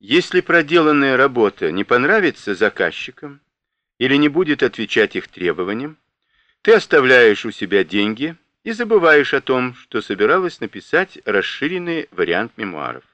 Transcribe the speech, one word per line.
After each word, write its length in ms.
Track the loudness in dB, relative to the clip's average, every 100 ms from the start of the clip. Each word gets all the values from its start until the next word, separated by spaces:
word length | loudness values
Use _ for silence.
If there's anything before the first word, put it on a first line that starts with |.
| 0
Если 340 | -2 0 -4
проделанная 760 | 2 0 2 2 2 2 2 2
работа 540 | 0 2 0 0 -6
не 120 | -4
понравится 680 | 0 0 2 0 0 -4 -10
заказчикам 880 | -2 -2 0 -4 -4 -14 -16 -20 -20 _ _ _ _ _ _
или 160 | 0 2
не 120 | 2
будет 320 | 0 -2 -2
отвечать 540 | -2 -4 -4 0 0 -2
их 120 | -10
требованиям, 720 | -6 -4 -2 -6 -6 -10 -16 _ _ _ _ _ _
ты 120 | 2
оставляешь 720 | 2 4 2 6 6 6 4
у 60 | -4
себя 340 | -10 -2 0
деньги 520 | 0 -2 -2 -4 -8 -10 _ _
и 80 | -12
забываешь 600 | -8 0 2 6 4 4
о 80 | -2
том, 320 | -2 -2 -2
что 300 | -10 _ -8
собиралась 560 | -6 -2 0 0 -2 -8
написать 580 | -14 -14 -4 -2 -2 -8 -4
расширенный 840 | -4 -4 -6 -6 -6 -6 -8 -8
вариант 440 | -6 -2 -2 -4 -10
мемуаров. 480 | -12 -8 -10 -12 _